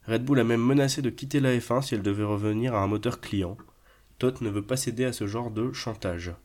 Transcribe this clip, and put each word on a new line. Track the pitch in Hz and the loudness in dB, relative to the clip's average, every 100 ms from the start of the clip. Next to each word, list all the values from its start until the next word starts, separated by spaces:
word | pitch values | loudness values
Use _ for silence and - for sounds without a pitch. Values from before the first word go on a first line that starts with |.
| - | 0
Red | 117 | -2
Bull | 127 139 | 4 4
a | |
même | 113 117 | 6 4
menacé | 120 139 135 135 | 4 4 4 0
de | 127 | -2
quitter | - 139 143 | -4 -2 2
la | 135 123 | 4 2
F | - | 2
un | 120 | -2
si | 139 | 0
elle | 113 | -2
devait | 101 101 | 0 0
revenir | 104 104 107 107 127 | 0 0 0 0 0
à | 110 | 2
un | 98 | 2
moteur | 104 120 117 | 2 -2 -4
client. | - 104 87 101 - _ _ _ _ _ | -4 -2 -2 -6 -16 _ _ _ _ _
Todt | 127 131 | -2 0
ne | 117 | -4
veut | 101 | -4
pas | 101 131 | -4 -4
céder | 131 117 | -4 -2
à | 127 | -4
ce | 120 101 | -2 -4
genre | 113 120 | -4 -6
de | 107 123 | -4 -4
chantage. | 131 - 104 98 87 90 85 | -4 -8 -6 -4 -4 -8 -12